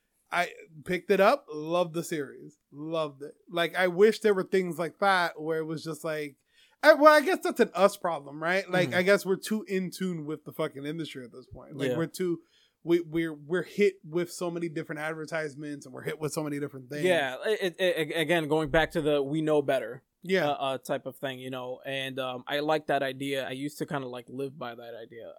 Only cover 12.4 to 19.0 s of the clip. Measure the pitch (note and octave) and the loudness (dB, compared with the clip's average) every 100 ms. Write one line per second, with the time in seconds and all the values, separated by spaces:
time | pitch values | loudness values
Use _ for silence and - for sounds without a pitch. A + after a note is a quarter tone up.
12.4 | - _ _ _ D3+ E3+ D#3+ D#3+ E3 D3+ | -6 _ _ _ 2 2 2 -4 -4 -6
13.4 | C#3+ F3+ D#3 - G3+ F#3+ D#3 D#3+ E3+ - | -4 -4 -2 2 2 2 -4 -4 -4 -4
14.4 | F3 E3+ E3+ D#3 D#3 D3+ D3+ D#3+ D#3 E3 | -6 -4 -6 -6 -8 -6 -6 -6 -6 -6
15.4 | D#3 C3+ D3 C#3+ C#3 B2+ D#3 D#3 D#3 E3 | -6 -8 -10 -12 -12 -10 -8 -6 -6 -4
16.4 | D3+ C#3+ C#3+ C3+ B2+ D3 F3 E3+ C#3 B2+ | -4 -4 -6 -10 -10 -2 2 2 2 -2
17.4 | F3 G#3+ F#3 E3+ F#3 D3+ D3+ D#3+ D3+ E3+ | -2 0 -2 0 2 2 0 0 2 2
18.4 | D3+ D#3 D#3 E3 D#3 F3 | 2 0 2 2 2 2